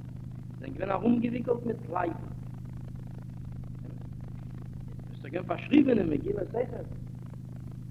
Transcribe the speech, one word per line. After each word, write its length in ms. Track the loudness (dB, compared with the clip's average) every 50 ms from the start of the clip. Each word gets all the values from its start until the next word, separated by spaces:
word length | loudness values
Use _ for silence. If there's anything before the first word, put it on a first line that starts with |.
| -8 -8 -8 -6 -6 -6 -6 -8 -8 -8 -8 -6
זענען 140 | -6 -6 -2
געווען 180 | -2 0 2
ארומגעוויקלט 760 | 2 4 6 6 6 6 6 2 2 0 2 2 2 2 2
מיט 120 | 0 -2 -2 -2 0
ליידן. 240 | 2 2 2 2 0 -2 -6 -6 -6 -6 -6 -8 -8 -8 -8 -6 -6 -6 -6 -6 -6 -6 -6 -6 -8 -8 -8 -8 -8 -6 -6 -6 -6 -6 -6 -6 -8 -8 -8 -8 -8 -8 -8 -8 -8 -8 -8 -8 -8 -8 -8 -8 -8 -8 -8 -8 -8 -8 -8 -8 -8 -8 -8 -10
עס 140 | -10 -10 -8
איז 60 | -4
געווען 160 | -4 -4 0 0
פארשריבן 520 | -2 -2 2 8 10 10 10 10 8 6
אין 100 | 6 4
מגילת 380 | 4 2 2 0 0 0 0 0
זיכער, 320 | 0 0 0 0 -2 -6 -6 -6 -6 -8 -8 -8 -8 -8 -8 -8 -8 -8 -8 -8 -8 -8 -8 -8 -8 -8 -8 -8